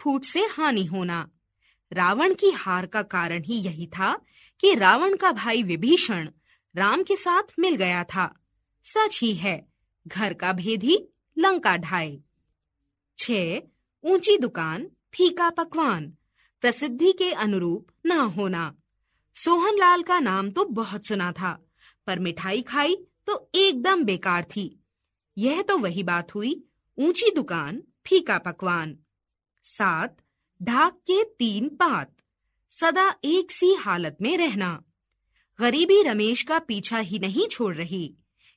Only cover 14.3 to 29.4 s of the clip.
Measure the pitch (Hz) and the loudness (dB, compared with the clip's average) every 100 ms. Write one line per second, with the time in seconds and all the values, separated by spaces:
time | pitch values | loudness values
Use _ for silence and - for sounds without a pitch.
14.3 | 403 247 180 160 170 349 _ _ - 359 | 2 2 -4 -6 -6 -10 _ _ 0 2
15.3 | 349 339 339 330 320 285 175 143 143 _ | 2 0 0 -4 -2 0 0 -6 -14 _
16.3 | _ _ _ 240 240 285 240 349 370 370 | _ _ _ -2 -2 -4 2 2 4 0
17.3 | 302 214 190 175 180 - _ 330 339 233 | 0 -2 0 0 -4 -8 _ 0 0 0
18.3 | 170 196 175 160 - _ _ _ _ _ | -2 -4 -4 -6 -10 _ _ _ _ _
19.3 | - 330 339 381 415 359 349 349 359 240 | -4 0 2 2 4 4 4 2 0 2
20.3 | 190 196 202 403 226 214 196 - 196 180 | -2 -2 -2 -2 -4 -6 -8 -6 -4 -4
21.3 | 170 185 - _ _ _ _ - 180 185 | -4 -8 -8 _ _ _ _ -6 -4 -4
22.3 | 165 185 214 247 269 294 392 - _ - | -6 -4 -4 -2 -2 0 -2 -6 _ -6
23.3 | 415 - 339 392 262 359 381 226 185 190 | -6 -2 2 2 2 0 2 0 -2 -2
24.3 | 175 175 214 180 - _ _ _ _ _ | -2 -4 -8 -8 -12 _ _ _ _ _
25.3 | - 240 320 403 381 190 175 180 175 175 | -2 -2 0 0 0 0 -4 -2 -2 -4
26.3 | 208 226 339 - _ _ - 302 370 466 | -6 -6 -6 -12 _ _ -2 -2 2 2
27.3 | 320 - 170 143 226 - _ - 381 - | 0 -2 -4 -6 -10 -14 _ 0 2 2
28.3 | 185 180 170 185 175 156 143 _ _ _ | -2 -4 -6 -2 -2 -4 -12 _ _ _
29.3 | _ | _